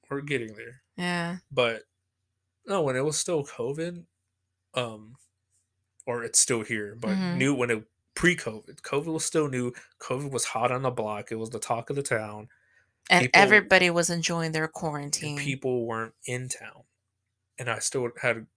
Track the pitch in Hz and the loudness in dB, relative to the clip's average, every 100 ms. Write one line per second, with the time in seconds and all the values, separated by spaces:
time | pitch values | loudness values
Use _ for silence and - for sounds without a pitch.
0 | - 139 143 131 110 107 117 131 _ - | -8 -6 -2 -4 -4 -12 -18 -20 _ -8
1 | 180 175 170 180 - 131 117 110 - _ | -4 -2 -4 -8 -4 2 2 0 -10 _
2 | _ _ _ _ _ _ - 196 143 127 | _ _ _ _ _ _ -2 2 2 2
3 | 147 147 - 160 - - 120 151 175 175 | 0 0 0 -2 -2 -6 -6 -4 -6 -10
4 | - _ _ _ _ _ _ 127 120 107 | -16 _ _ _ _ _ _ -4 -4 -6
5 | 107 135 _ _ _ _ _ _ _ - | -18 -20 _ _ _ _ _ _ _ -12
6 | - 120 113 - - 117 107 110 101 110 | -6 -4 2 4 4 2 0 -4 -4 -4
7 | 107 95 92 131 135 131 120 110 - _ | -2 0 0 2 2 4 2 0 -4 _
8 | _ - 175 170 - 110 - - - 139 | _ 2 2 2 -2 -10 -14 -18 -4 -4
9 | 160 160 - 165 147 127 123 - - - | -2 -4 0 0 0 0 -2 -6 -16 -12
10 | - 127 143 123 - 117 120 127 131 120 | -6 -6 -4 -4 -2 0 0 0 -2 -2
11 | 107 104 - 110 113 107 - 113 - 139 | -4 -6 -8 -8 -8 -6 -4 -4 -4 -4
12 | 139 113 107 107 113 _ _ _ _ _ | -2 -2 -4 -12 -16 _ _ _ _ _
13 | - 180 127 180 196 208 196 185 180 170 | 2 4 8 8 8 8 8 6 6 4
14 | 170 170 160 170 160 160 156 - 160 147 | 0 0 -2 -2 -2 -2 -2 -4 -6 -4
15 | 143 147 151 143 143 135 131 123 117 113 | -6 -6 -4 -4 -4 -2 0 0 -2 -4
16 | 113 _ - 123 127 - 107 - _ _ | -6 _ -8 -6 -6 -10 -14 -20 _ _
17 | _ _ _ _ _ - 120 107 - 135 | _ _ _ _ _ -10 -6 -4 -2 -2
18 | 120 - 127 113 110 | -4 -2 -2 -2 -6